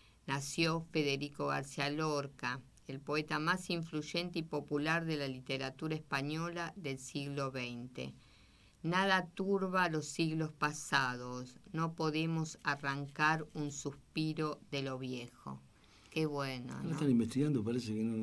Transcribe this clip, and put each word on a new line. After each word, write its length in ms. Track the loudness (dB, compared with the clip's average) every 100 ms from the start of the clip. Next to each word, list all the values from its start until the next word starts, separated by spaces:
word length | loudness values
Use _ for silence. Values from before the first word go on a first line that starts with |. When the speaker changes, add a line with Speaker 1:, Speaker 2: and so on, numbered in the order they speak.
| -20 -12 -4
Speaker 1:
nació 600 | -4 -2 2 2 2 0
Federico 540 | 2 2 2 -2 -2 -2
García 400 | -2 -2 -2 0
Lorca, 680 | 0 0 0 -2 -4 -4 -4 -10 -16 -10
el 140 | -8
poeta 380 | -2 -2 0 0
más 320 | 2 0 0
influyente 680 | -4 -2 -4 -2 -2 -2 -4
y 20 |
popular 640 | -2 -4 -2 0 2 2 0
de 100 | 0
la 120 | -2
literatura 640 | -4 -4 -4 -4 -4 -4 -4
española 760 | -2 -2 0 -2 -2 -4 -6 -6
del 220 | -6 -6
siglo 520 | -6 -6 -4 -2 -2
veinte. 640 | -2 -4 -6 -8 -8 -8 -10 -20 -20 -20 -20 -20 -6
"Nada 440 | 2 4 6 4 2
turba 540 | -2 2 2 4 4 4
los 180 | 2 0
siglos 460 | 0 2 2 -2
pasados, 1040 | 0 -2 -2 0 2 2 -2 -6 -8 -8 -14 -4
no 220 | 0 0
podemos 640 | 2 2 2 2 2 0 -2
arrancar 840 | -2 0 0 -2 -4 2 4 4 -2
un 180 | -4 -4
suspiro 880 | -4 -6 -8 -6 -2 0 0 -2 -4 -6
de 120 | -4
lo 160 | -2 -4
viejo". 640 | -4 -6 -8 -12 -12 -12 -14 -20 -20 -20 -6
Qué 160 | 0 0
bueno, 480 | 0 -2 -4 -6
Speaker 2:
Ahora 100 | -4 -2
Speaker 1:
¿no? 40 |
Speaker 2:
están 180 | 2 6
investigando, 540 | 6 6 4 4 4
parece 300 | 2 0 0
que 80 | 0
no, 120 | 0 0